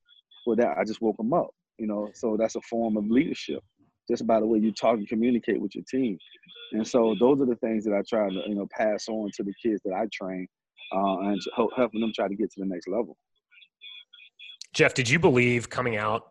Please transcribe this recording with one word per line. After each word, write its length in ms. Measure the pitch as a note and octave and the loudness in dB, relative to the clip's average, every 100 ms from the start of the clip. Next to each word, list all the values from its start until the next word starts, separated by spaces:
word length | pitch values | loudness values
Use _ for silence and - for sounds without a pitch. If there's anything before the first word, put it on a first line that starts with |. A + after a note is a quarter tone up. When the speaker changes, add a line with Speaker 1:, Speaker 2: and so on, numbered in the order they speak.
| _ _ _ - A#2+ | _ _ _ -8 -2
Speaker 1:
Well, 80 | A2 | 2
that, 220 | A#2 D2 | 2 2
I 60 | |
just 180 | G#2 G#2+ | -2 0
woke 140 | A2+ G#2 | -2 0
'em 140 | A2 | 0
up, 180 | D#3+ - - _ - | 0 0 -6 _ -8
you 120 | G#2+ | -4
know? 200 | G#2 G#2 | -4 -6
So 220 | - A2+ G#2+ | -4 -2 0
that's 160 | A2 | 0
a 60 | G#2+ - | -2 -6
form 260 | A#2 A2+ G#2+ | -2 0 0
of 80 | G#2 | 2
leadership, 540 | A#2+ E3+ - - C#2 _ _ _ _ - | 2 2 -2 -6 -8 _ _ _ _ -6
just 180 | A#2+ A2+ | -2 2
by 140 | A2 | 2
the 60 | A2 | 4
way 120 | A2 | 4
you 140 | A2 | 2
talk 240 | G2+ A#2 A2+ | 2 0 0
and 100 | G2+ | 0
communicate 520 | A2 A#2+ A#2 - - | 0 2 2 0 -2
with 140 | G2+ | -2
your 100 | - - | -8 -6
team. 280 | C3 B2 F2+ - - _ - - | -2 -2 -4 -12 -20 _ -20 -8
And 140 | G#2+ A2 | -4 0
so 280 | B2+ A2+ G2+ | 2 4 4
those 200 | A#2+ C#3+ | 4 6
are 60 | C3 | 2
the 100 | A#2 | 0
things 280 | A2+ A2 | 0 0
that 100 | G#2+ | 0
I 80 | G2+ G2+ | 0 0
try 200 | A2+ G2+ | 0 0
to, 140 | F#2+ G2+ | -2 -4
you 80 | |
know, 120 | G2+ G2 | -4 -4
pass 360 | - A2 G2+ - | -2 0 0 -4
on 220 | A2 G#2 - | -4 -4 -6
to 60 | |
the 120 | G2+ F#2+ | -8 -4
kids 180 | A#2+ G#2 | -2 -2
that 100 | G2+ | -2
I 120 | F#2 G#2+ | -2 -4
train, 340 | - F#2+ F#2 F2+ _ _ - - | -4 -6 -6 -8 _ _ -20 -6
uh, 240 | F#2+ G2 F#2 G2+ | 0 0 0 -2
and 120 | G2+ | -2
to 100 | - | -4
help, 160 | - A2 - | -2 0 2
helping 240 | A#2+ G#2+ | 0 0
them 120 | A2+ | -4
try 140 | G#2+ G2+ | -2 -4
to 60 | |
get 160 | G2+ G2 | -2 -4
to 80 | - | -4
the 60 | F#2+ | -6
next 220 | F2 F2+ | -6 -4
level. 280 | G#2 F#2 - _ _ _ - - _ - - - - - _ - - - | -4 -4 -8 _ _ _ -20 -20 _ -20 -20 -20 -20 -20 _ -20 -20 -6
Speaker 2:
Jeff, 200 | - D3 | 2 4
did 160 | - A#2 | 4 2
you 100 | D#3+ | 4
believe 520 | F3 B2 B2 A#2+ A2 | 6 6 4 2 -2
coming 260 | - B2 G#2+ | -4 -2 -2
out 320 | G#2+ A2 - | -2 -2 -6